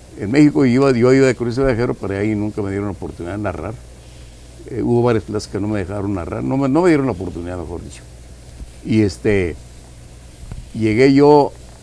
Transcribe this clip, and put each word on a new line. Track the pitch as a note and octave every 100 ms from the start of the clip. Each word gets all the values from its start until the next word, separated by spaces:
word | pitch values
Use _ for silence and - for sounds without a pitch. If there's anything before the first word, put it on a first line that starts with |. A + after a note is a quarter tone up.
| - -
en | G#2
México | C3+ D3 D3+ C3+
yo | A#2+ C#3
iba, | B2
yo | B2
iba | C3+ C3+
de |
crucero | A#2+ A#2+ A#2 C3+
viajero, | A2+ B2
pero | B2+ G#2 G2
ahí | G#2+
nunca | G#2+ G#2+ G#2
me | G2
dieron | G2 G2+
la |
oportunidad | F#2 E2+ - E2+ G2+
de |
narrar. | G2+ E2 F2 A#2 - - - - - - - - -
Eh, | A#2+
hubo | A#2+ A#2+
varias | A#2+ A2
plazas | - G#2 -
que | G2+
no | G#2
me | G#2+
dejaron | F2+ G2+ G2+
narrar, | G2 E2+ G#2
no | C3 C3
me, | C#3
no | C#3+
me | F3+
dieron | D3+ C3+
la |
oportunidad, | F2+ F#2 E2 F2 F2+
mejor | D#2 E2+
dicho. | - - - - - - - - - -
Y | - A2
este, | G#2 - A2+ G2+ F2 D2 - - - - - - - - - - -
llegué | A2+ A2 G#2+ C3+
yo, | C#3 C#3+ D3 C3+ - - -